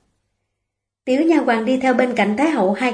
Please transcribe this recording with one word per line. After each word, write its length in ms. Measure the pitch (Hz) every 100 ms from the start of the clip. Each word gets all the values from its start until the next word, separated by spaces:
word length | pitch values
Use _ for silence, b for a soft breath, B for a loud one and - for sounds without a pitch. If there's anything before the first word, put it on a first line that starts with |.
| _ _ _ _ _ _ _ _ _ _ -
Tiểu 180 | 262
nha 140 | 330 320
hoàn 280 | 254 226 220
đi 120 | 262
theo 160 | 262
bên 200 | 240 247 220
cạnh 220 | 202 214
Thái 120 | 302
hậu 240 | 294 190
hai 200 | 202 254